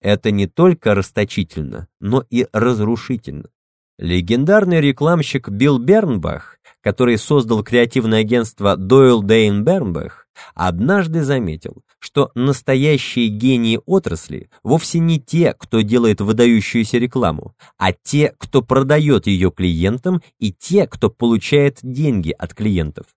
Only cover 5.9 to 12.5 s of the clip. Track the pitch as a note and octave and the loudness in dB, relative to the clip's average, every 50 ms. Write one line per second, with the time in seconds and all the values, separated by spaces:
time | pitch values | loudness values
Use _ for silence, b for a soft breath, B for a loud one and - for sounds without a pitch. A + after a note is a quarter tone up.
5.9 | G3 A3 G#3 E3 A#2+ F#2+ D#2 D#2+ D2+ C#2+ - - - _ b b b b _ A2 | 2 2 2 0 -2 -2 -4 -6 -8 -8 -12 -18 -20 _ b b b b _ -6
6.9 | G2+ - B2 A#2+ A#2 A2 - - D3+ C#3+ B2 A2+ A#2 G#2+ G#2+ - A#2 B2 A#2+ A#2 | -2 0 2 2 2 0 0 0 0 0 2 0 -2 -2 -2 0 2 2 2 2
7.9 | - C3 A2+ A2+ A2 A2 A2 G#2+ A#2+ A#2+ A2+ A2 - _ G2+ G2+ F#2+ - F#2 F#2+ | 0 -2 0 2 0 0 2 2 0 0 -2 -4 -6 _ 0 0 0 0 2 4
8.9 | B2+ C3+ C3+ B2+ A#2+ A2+ G2+ G2 A2 A2+ A2 G#2 G2+ G2+ G#2+ D3+ F#3 G3 C#3+ G2 | 6 6 8 6 6 4 2 2 4 4 4 2 0 0 0 0 0 0 -2 -4
9.9 | E2+ - - - - - _ _ B B B B B - F2 F#2 E2+ E2+ G#2+ D3+ | -6 -6 -8 -10 -16 -20 _ _ B B B B B -4 -4 -4 -2 -2 0 0
10.9 | G3 G3+ F3+ D#3+ D#3+ E3 D3 C3 C#3+ B2+ G2+ E2+ D#2 D#2 - - - - _ _ | 0 0 0 -2 -2 -2 -2 0 -2 -2 -2 -4 -8 -8 -12 -18 -18 -18 _ _
11.9 | _ _ - - _ C#3+ C#3 - _ A#2 B2+ C#3 | _ _ -20 -4 _ -2 -2 -2 _ -2 0 0